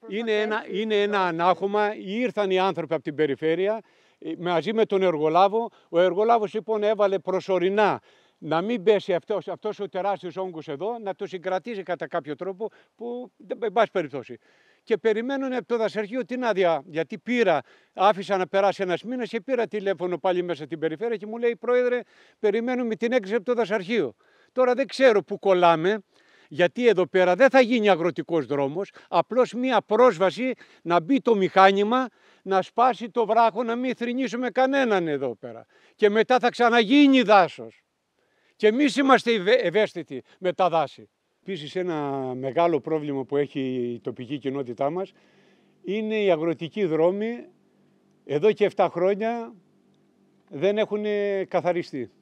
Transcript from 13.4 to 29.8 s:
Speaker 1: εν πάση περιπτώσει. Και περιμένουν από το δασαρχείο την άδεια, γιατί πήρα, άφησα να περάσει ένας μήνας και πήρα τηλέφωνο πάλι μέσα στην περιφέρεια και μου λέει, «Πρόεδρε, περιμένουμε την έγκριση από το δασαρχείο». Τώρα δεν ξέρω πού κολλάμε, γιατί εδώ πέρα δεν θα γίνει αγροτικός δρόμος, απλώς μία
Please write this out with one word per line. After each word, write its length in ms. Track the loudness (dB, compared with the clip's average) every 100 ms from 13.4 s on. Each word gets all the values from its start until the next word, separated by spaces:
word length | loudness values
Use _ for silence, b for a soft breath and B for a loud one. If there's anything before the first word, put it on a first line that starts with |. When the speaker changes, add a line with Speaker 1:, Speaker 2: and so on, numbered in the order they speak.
| -14 -8
Speaker 1:
εν 120 | -4
πάση 180 | 0 0
περιπτώσει. 480 | 0 -6 -8 -14 -18 b b b b
Και 120 | _ -2
περιμένουν 560 | 0 -2 -2 -4 -4
από 140 | -6 -4
το 100 | -2
δασαρχείο 480 | -2 -4 -6 -6
την 200 | -6 -4
άδεια, 380 | -2 2 2 2 -2
γιατί 320 | -6 -6 -8
πήρα, 420 | -4 0 2 2 0 b b
άφησα 420 | 2 2 2 -2 -2
να 100 | 0
περάσει 360 | 2 2 0
ένας 200 | -2 -4
μήνας 260 | -4 -8 -6
και 120 | -8
πήρα 260 | -4 -4 -2
τηλέφωνο 520 | -4 -4 -4 -4 -2
πάλι 240 | -2 -2
μέσα 220 | -2 -6
στην 140 | -8 -4
περιφέρεια 380 | -4 -4 -6 -6
και 100 | -8
μου 120 | -4
λέει, 180 | -4 -2
«Πρόεδρε, 440 | -2 0 2 -2 -6 b b b
περιμένουμε 560 | 0 0 0 -2 -2
την 180 | -2 -2
έγκριση 220 | -2 -4
από 100 | -6
το 100 | -2
δασαρχείο». 600 | -2 0 -2 -2 -2 -2 -6 b b b
Τώρα 220 | 0 0
δεν 120 | 2 -2
ξέρω 360 | 2 4 4
πού 160 | 0 -4
κολλάμε, 640 | 2 4 6 4 2 -2 -6 b b b b
γιατί 380 | 0 0 2 2
εδώ 200 | 4 2
πέρα 280 | 2 4
δεν 160 | 6 6
θα 100 | 6
γίνει 280 | 4 4 4
αγροτικός 580 | 4 2 -4 -2 -2 0
δρόμος, 440 | -2 -2 -4 -8 B B
απλώς 440 | -2 0 0 0
μία 280 | 0 0 -2